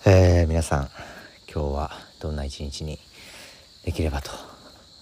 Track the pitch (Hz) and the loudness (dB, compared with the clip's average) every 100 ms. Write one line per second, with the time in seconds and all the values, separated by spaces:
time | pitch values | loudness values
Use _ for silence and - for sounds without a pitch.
0 | - 95 90 87 82 80 80 73 71 - | 6 8 8 6 4 0 0 -2 -4 -10
1 | - - - - - - 73 71 80 - | -20 -18 -20 -20 -12 -6 -4 -4 -6 -10
2 | - - 80 76 71 - 73 - 78 73 | -20 -12 -10 -8 -8 -10 -12 -10 -12 -12
3 | _ - - - - - - - - 85 | _ -20 -20 -20 -20 -20 -20 -14 -10 -4
4 | 80 69 - - - - - - - - | -2 -4 -8 -14 -18 -20 -20 -20 -20 -18